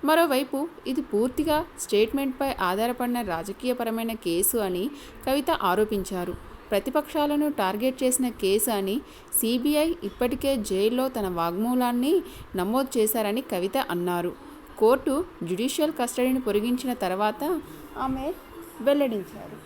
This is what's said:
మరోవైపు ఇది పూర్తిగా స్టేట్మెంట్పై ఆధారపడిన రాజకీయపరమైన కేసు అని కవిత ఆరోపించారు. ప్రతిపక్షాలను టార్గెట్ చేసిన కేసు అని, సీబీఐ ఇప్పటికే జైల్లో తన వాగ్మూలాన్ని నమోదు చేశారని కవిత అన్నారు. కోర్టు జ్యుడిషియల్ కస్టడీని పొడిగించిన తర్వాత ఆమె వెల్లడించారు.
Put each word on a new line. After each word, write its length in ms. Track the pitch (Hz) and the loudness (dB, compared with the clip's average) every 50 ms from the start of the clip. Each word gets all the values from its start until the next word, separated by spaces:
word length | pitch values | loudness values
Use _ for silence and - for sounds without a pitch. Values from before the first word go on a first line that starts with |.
| - | 4
మరోవైపు 640 | 294 311 330 339 311 269 254 285 262 - 269 294 339 - - - | 4 6 6 6 4 4 0 0 0 -2 -4 -4 -4 -8 -10 -6
ఇది 140 | - 262 311 | -4 -2 -2
పూర్తిగా 640 | - - - 202 233 254 - - 302 320 302 208 - - - - | -2 0 0 2 2 2 0 0 0 2 2 0 0 -4 -8 -12
స్టేట్మెంట్పై 720 | - - - 202 220 220 - 277 277 269 254 - 277 269 | -6 0 4 4 4 4 2 -2 -2 -2 -2 -2 -2 -2
ఆధారపడిన 680 | - - 185 180 185 196 226 240 247 240 247 247 240 240 | -2 0 0 0 2 0 0 0 0 -2 -2 -2 -2 -2
రాజకీయపరమైన 920 | 233 196 170 160 170 202 196 - - 254 247 247 233 226 226 226 226 233 233 | -2 -2 -4 -4 -4 -6 -10 -4 -2 -2 -2 0 -2 -2 -2 -2 -2 -4 -6
కేసు 440 | 220 - 175 165 170 190 - - | -4 -2 0 0 2 2 2 2
అని 320 | 233 208 190 180 175 190 294 - - - - - - - | 0 0 0 0 -2 -2 -4 -6 -10 -16 -18 -18 -8 -2
కవిత 260 | - 262 285 269 349 | 0 0 0 2 0
ఆరోపించారు. 1000 | 320 - - 185 180 180 214 214 220 202 185 - 190 180 175 180 175 - - - - - - - | 0 2 2 2 4 4 2 2 0 -4 -2 -4 -4 -4 -4 -6 -6 -10 -12 -16 -18 -18 -6 -2
ప్రతిపక్షాలను 800 | 214 202 196 277 262 302 294 294 - 320 294 294 294 294 302 302 | -2 0 0 2 0 0 -2 0 0 0 2 2 2 2 2 0
టార్గెట్ 520 | 285 - 202 185 196 208 233 262 262 262 262 | 0 0 0 0 0 2 0 0 0 2 0
చేసిన 260 | 254 254 - 254 247 | 2 2 2 0 -2
కేసు 420 | 233 - - 190 196 214 - 262 | -2 0 2 2 4 4 2 2
అని, 300 | 220 202 196 190 202 285 - - - - - - - | 0 0 0 0 -2 -2 -4 -8 -18 -20 -18 -4 -4
సీబీఐ 560 | - - 220 240 254 240 294 294 294 302 330 330 - - | 0 0 2 2 2 2 2 2 4 2 2 0 -2 -4
ఇప్పటికే 520 | 202 - - 247 247 262 254 - 277 269 | -8 -2 0 0 0 0 0 0 0 0
జైల్లో 540 | 247 202 - 196 185 202 220 240 247 262 269 | 0 0 0 0 2 2 2 2 2 0 0
తన 180 | 254 233 202 | -2 -2 -2
వాగ్మూలాన్ని 920 | 185 180 170 165 170 170 185 220 240 247 254 247 240 240 240 247 285 339 370 - - - - - - - | -2 0 0 0 0 0 0 0 0 2 2 2 2 2 2 2 4 4 2 2 -2 -12 -16 -16 -6 -4
నమోదు 440 | 190 180 196 226 262 269 262 - 247 | -2 0 2 2 0 0 2 2 2
చేశారని 420 | 214 214 214 233 214 202 208 233 | 2 2 2 0 0 0 0 -2
కవిత 360 | - - - 180 175 196 185 | -2 -2 -2 -2 -2 0 0
అన్నారు. 580 | 180 - - 170 175 175 180 175 175 170 175 - - - - - - - - - - | 0 0 0 -2 -2 0 0 0 0 -2 -2 -6 -8 -14 -18 -18 -18 -18 -18 0 4
కోర్టు 460 | 220 220 254 269 - 320 262 294 359 - - - 185 | 6 6 6 6 2 0 0 0 0 -4 -6 -8 -4
జ్యుడిషియల్ 500 | 165 185 185 233 269 - - 302 302 - - | -4 -2 0 0 -2 2 2 0 0 2 -2
కస్టడీని 400 | 247 240 - - 247 254 262 262 | -4 -2 0 0 2 2 2 0
పొడిగించిన 520 | 254 220 202 208 208 240 247 247 254 254 247 | 0 2 2 2 2 2 0 0 0 -4 -2
తర్వాత 680 | 247 - 180 185 190 208 214 - 254 269 311 370 311 - - - - - - - | -2 -2 -2 0 2 0 0 0 -2 -2 -2 -2 -2 -4 -8 -16 -18 -18 -14 -8
ఆమె 360 | - 262 269 262 262 262 302 370 - - - - - - - - - | -6 -4 -2 -2 -2 -4 -6 -6 -6 -10 -18 -18 -18 -18 -16 -14 0
వెల్లడించారు. 760 | 220 262 285 285 285 262 220 202 180 - - 202 190 180 202 220 - | 2 4 4 4 4 2 0 -2 -4 -6 -12 -14 -14 -14 -14 -16 -18